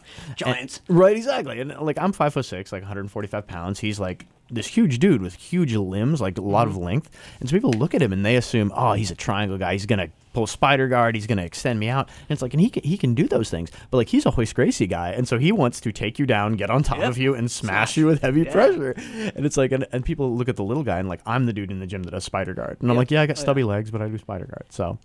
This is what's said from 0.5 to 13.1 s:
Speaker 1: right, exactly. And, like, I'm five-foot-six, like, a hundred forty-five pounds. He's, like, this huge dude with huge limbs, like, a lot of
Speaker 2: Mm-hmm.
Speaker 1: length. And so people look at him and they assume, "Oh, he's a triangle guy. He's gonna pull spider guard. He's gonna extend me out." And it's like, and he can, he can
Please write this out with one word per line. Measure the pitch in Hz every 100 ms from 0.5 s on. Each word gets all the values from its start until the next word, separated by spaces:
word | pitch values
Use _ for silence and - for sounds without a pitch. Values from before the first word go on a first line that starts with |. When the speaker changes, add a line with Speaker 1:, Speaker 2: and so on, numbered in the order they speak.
| 123 127 - -
Speaker 1:
right, | 175 190 214
exactly. | 240 262 147 113
And, | 135 139
like, | 151 147
I'm | 180
five-foot-six, | 196 147 143 127 92 98
like, | 98
a | 98
hundred | 101 98
forty-five | 107 104 107 104
pounds. | 87 87 98
He's, | 107 104
like, | 92 87 - _ -
this | 117 -
huge | - 208 120
dude | 190 131
with | 90
huge | - - 180 151 110
limbs, | 92 98 117 156
like, | 98 90
a |
lot | 98 101 113
of |
Speaker 2:
Mm-hmm. | 95
Speaker 1:
length. | 87 113 - - - -
And | 123
so | 175
people | 233
look | 110 156 247
at |
him | 123
and | 95 101
they | 123
assume, | - 117 104 -
"Oh, | 120
he's | 104 95
a | 85
triangle | - 101 104 95
guy. | 92
He's | 95 98
gonna | 104 82 - _
pull | 123 107
spider | - 139 139 131
guard. | 123 117 110
He's | 104
gonna | 104
extend | 85 - 135 113
me | 110
out." | 135 -
And | - -
it's | 147
like, | 127
and | 143
he | 214
can, | -
he | 143 196
can | 131